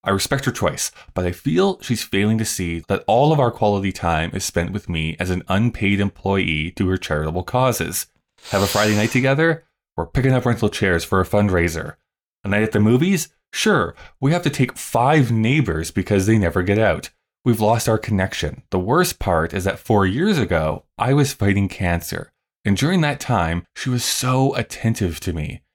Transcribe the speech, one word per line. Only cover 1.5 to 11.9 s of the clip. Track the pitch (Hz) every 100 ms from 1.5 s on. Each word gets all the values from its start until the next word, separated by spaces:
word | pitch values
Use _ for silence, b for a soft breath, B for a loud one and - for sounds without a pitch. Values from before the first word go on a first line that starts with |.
| 160 196 185
she's | - 117
failing | - 98 104 110
to |
see | 110 - 87 82 -
that | 98 -
all | 113 147
of | 156
our | 120
quality | - 107 101 98
time | - 85 80 82
is | 92
spent | - - 85
with | 101 -
me | 82 78 82
as | 92
an | 90 -
unpaid | 95 117 - 98 101
employee | 98 - 98 98 90 76 78 -
to | 92
her | 92
charitable | - 76 78 85
causes. | - 127 131 117 80 87 - _ _ _ -
Have | 98
a | 98
Friday | 104 107 104
night | 110
together? | 127 131 139 165 156 _ _ _ -
We're | 80
picking | - 131
up | 127 123
rental | 117 104
chairs | - 98 85
for | - 95
a | 87
fundraiser. | 104 104 90 85 80 76